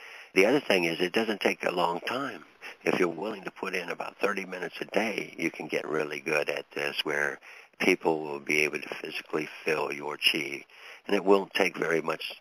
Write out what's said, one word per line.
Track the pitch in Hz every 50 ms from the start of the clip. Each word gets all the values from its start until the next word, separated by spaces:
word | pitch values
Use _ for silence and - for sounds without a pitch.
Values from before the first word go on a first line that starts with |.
| - - - - - - -
The | 92 92
other | 107 135 147
thing | - - 101 92 85
is | 85 85 80
it | 90 90 -
doesn't | 113 113 110 107 95
take | - - - - -
a | 175
long | 175 180 85 113 - -
time. | - - 117 131 143 131 107 82 76 - - _ - - - - -
If | 87 - -
you're | 92 87
willing | 82 87 95 107 107 98 92
to | -
put | - - - 95 92
in | 92 90 -
about | - - - - - -
thirty | - 101 101 98 95
minutes | 92 90 90 90 82 - - -
a |
day, | - - 95 107 113 98 85 82 - - -
you | 82 82
can | - - -
get | - - 78 - -
really | 76 78 78 73 76 73
good | 71 78 78 73 69 -
at | 73 73 71 _ -
this | 78 73 73 71 - -
where | 78 73 73 73 71 69 - - - - - - - _ -
people | - 98 92 - - 90 78 78
will | 78 76 73 71
be | 69 71 76 76 76
able | 73 73 73
to | 71 - -
physically | - - 80 78 - - - - 80 76 - - - -
feel | 82 78 76 73 71
your | 71 71 71 73 73 73
chi. | - - - 87 71 69 71 69 - - - - - - - - -
And | - 98
it | 98 87
won't | 95 101 98 95 87 -
take | - 98 90 85
very | 85 82 80 82 80 76
much | 80 80 - - - - -